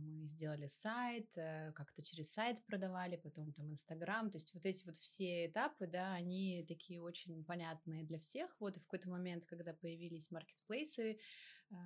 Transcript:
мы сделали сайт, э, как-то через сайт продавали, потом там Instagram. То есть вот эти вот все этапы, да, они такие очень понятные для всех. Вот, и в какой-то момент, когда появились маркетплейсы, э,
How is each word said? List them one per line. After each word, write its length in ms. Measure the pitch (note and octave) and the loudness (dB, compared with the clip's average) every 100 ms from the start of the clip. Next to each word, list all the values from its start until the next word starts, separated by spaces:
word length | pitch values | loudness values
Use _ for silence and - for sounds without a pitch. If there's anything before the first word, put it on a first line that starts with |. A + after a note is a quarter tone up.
| D3+ D#3 | -2 -2
мы 60 | D#3 | -4
сделали 400 | D#3 D#3 D3 C#3+ | -2 0 0 -2
сайт, 680 | - G#3+ A#3 B3 A#3+ A3+ F3 | -2 2 4 4 2 0 -2
э, 360 | D#3+ D#3 D#3 D3+ | 0 0 -2 -4
как-то 260 | C#3+ - | -8 -6
через 280 | D3+ E3 D3+ | -6 -4 -2
сайт 320 | - A#3 A3 - | 4 4 4 2
продавали, 520 | G3+ F#3+ F#3 F3+ E3+ | 2 4 2 2 0
потом 360 | D#3+ D#3 D3+ | -2 -4 -4
там 180 | D3 D3 | -2 -4
Instagram. 580 | D3+ - D#3+ E3+ A3 A3 | -4 -4 -2 2 4 2
То 60 | E3 | 0
есть 140 | D#3+ F3 | -6 0
вот 100 | F#3+ | 2
эти 200 | F#3 F3+ | 2 -2
вот 120 | D#3 | -10
все 500 | - - F#3 F3 E3 | -8 0 2 4 4
этапы, 400 | G#3+ D4 - F3 | 4 4 2 0
да, 260 | F3+ F#3 F#3 | 2 2 2
они 500 | F3 F#3 F#3+ F3 D#3+ | 2 2 4 2 -2
такие 340 | E3+ - E3+ | -6 -6 -6
очень 440 | E3+ F3 F3+ D#3+ D#3 | -4 -4 -6 -6 -2
понятные 600 | F3 E3 D#3+ E3 D#3+ D#3+ | 0 0 -2 -2 -2 -2
для 140 | D#3+ | -2
всех. 360 | - C4+ F4+ - | -2 -2 -4 -2
Вот, 180 | G3+ F#3+ | -2 -2
и 20 | |
в 20 | - | -4
какой-то 240 | F3+ F#3 | -4 -2
момент, 360 | F3+ F3+ F3 E3+ | 0 0 0 -4
когда 280 | E3+ E3+ | -6 -4
появились 580 | D#3+ E3+ E3 E3+ E3 D#3 | -4 -4 -4 -4 -6 -6
маркетплейсы, 840 | E3 D#3 - - A#3 D4+ - A3 | -6 -6 -12 -2 0 0 2 2
э, 600 | A3 - - - - - F3+ | 0 -6 -14 -14 -16 -12 -10